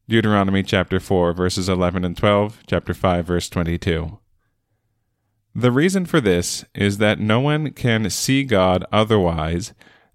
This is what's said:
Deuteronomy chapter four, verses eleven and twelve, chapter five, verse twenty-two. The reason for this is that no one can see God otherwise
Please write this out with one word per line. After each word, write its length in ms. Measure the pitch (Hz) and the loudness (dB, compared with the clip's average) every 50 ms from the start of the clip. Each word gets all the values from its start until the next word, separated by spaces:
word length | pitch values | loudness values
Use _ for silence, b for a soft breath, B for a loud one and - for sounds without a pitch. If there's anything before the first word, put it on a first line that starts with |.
| _ | _
Deuteronomy 560 | - 113 113 107 107 107 101 98 95 98 98 92 | 0 0 2 2 4 2 2 2 2 0 -2 0
chapter 360 | - - 95 90 - 95 92 | 0 0 0 0 0 -2 -4
four, 320 | - - 98 90 87 87 85 | -2 0 0 2 2 2 0
verses 360 | 87 90 90 - 101 90 95 | 0 -2 -2 -2 -2 -2 -2
eleven 340 | 92 90 92 87 87 92 90 | 0 0 0 0 0 -2 -4
and 140 | 90 85 | -4 -4
twelve, 420 | - - 104 104 101 104 104 107 - _ | 0 2 2 2 2 0 -2 -6 -12 _
chapter 260 | - - 90 - - 90 | -4 -4 -2 -2 -4 -4
five, 320 | - - 95 90 87 85 | -2 0 0 0 0 0
verse 220 | 87 90 87 - - | -2 -2 -2 -4 -4
twenty-two. 720 | - - 85 82 85 85 - 98 82 80 80 80 - - _ _ _ _ _ _ _ _ _ _ _ _ _ _ _ _ _ _ _ _ _ _ _ _ _ _ - | -4 -4 -2 -2 -4 -4 -2 -4 -2 -2 -4 -8 -12 -16 _ _ _ _ _ _ _ _ _ _ _ _ _ _ _ _ _ _ _ _ _ _ _ _ _ _ -4
The 180 | 110 117 123 | 0 0 2
reason 340 | 120 135 156 190 185 196 180 | 4 4 2 2 2 0 -2
for 160 | 160 - 160 | 0 0 2
this 420 | 120 101 87 87 87 - - - - - - | 2 2 2 2 0 -2 -6 -10 -12 -12 -4
is 240 | - 101 101 101 | -2 0 0 0
that 220 | 101 107 104 107 - | 2 0 0 0 0
no 200 | 104 107 107 120 | 0 0 0 0
one 320 | 135 147 151 151 156 135 | 0 0 -2 -2 -4 -6
can 380 | - - - 123 113 110 110 98 | -6 -4 -2 0 0 0 0 -2
see 340 | - - - - 131 139 139 | -4 -4 -2 0 0 0 0
God 400 | 131 113 95 92 92 92 92 87 - | 0 2 2 4 2 2 0 -2 0
otherwise 840 | - 104 110 107 113 104 92 85 82 80 78 80 85 87 107 - b b b b b b b b | 0 0 2 4 2 2 2 2 0 -2 -2 -4 -4 -4 -6 -8 b b b b b b b b